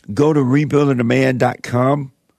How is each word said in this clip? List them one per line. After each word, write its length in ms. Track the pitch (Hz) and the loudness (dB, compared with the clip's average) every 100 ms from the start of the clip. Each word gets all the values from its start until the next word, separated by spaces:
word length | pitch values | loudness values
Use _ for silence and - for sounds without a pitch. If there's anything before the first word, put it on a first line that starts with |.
| - | -8
go 180 | 104 151 | 0 2
to 80 | 147 | 2
rebuildingtheman 960 | 127 143 151 147 143 123 117 131 131 127 | 2 0 0 0 0 0 0 2 0 0
dot 260 | 123 - | -2 -2
com 500 | - 123 131 147 135 _ _ | -4 -2 0 -2 -6 _ _